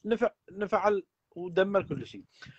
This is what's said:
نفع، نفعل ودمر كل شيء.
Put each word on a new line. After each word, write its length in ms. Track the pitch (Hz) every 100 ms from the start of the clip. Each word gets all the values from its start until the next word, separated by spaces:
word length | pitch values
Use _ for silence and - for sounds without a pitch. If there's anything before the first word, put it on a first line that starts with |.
| 208
نفع، 260 | 226 233 - _
نفعل 520 | 190 202 214 196 202 - _ _
ودمر 520 | - 180 170 190 196
كل 240 | 175 143 120
شيء. 160 | 101 - _ -